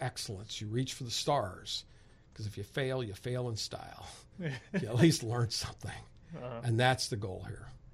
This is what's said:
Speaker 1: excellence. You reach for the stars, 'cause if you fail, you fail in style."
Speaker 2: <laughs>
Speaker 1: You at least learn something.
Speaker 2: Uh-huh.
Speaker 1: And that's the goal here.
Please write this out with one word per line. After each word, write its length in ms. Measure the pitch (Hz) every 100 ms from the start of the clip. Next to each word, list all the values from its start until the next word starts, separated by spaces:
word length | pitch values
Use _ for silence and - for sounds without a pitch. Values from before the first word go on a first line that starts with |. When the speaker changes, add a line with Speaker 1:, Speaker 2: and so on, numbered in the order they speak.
Speaker 1:
excellence. 600 | 127 - - 98 107 -
You 60 | 107
reach 280 | 117 131
for 100 | -
the 60 | 127
stars, 760 | - - 143 98 - - - - - - - -
'cause 120 | - 104
if 120 | 101
you 60 |
fail, 380 | 98 147 131 131
you 100 | 113
fail 340 | 110 123 123 123
in 80 | 110
style." 520 | - - - - - - - -
Speaker 2:
<laughs> 20 |
Speaker 1:
You 480 | 165 127 - 190 110
at 80 | 120
least 260 | 160 -
learn 280 | 113 120 113
something. 420 | - - - 101 - - - - 160
Speaker 2:
Uh-huh. 240 | 123 117
Speaker 1:
And 160 | 120 113
that's 260 | 127 127 -
the 80 | 113
goal 280 | 101 90 98
here. 220 | - - - -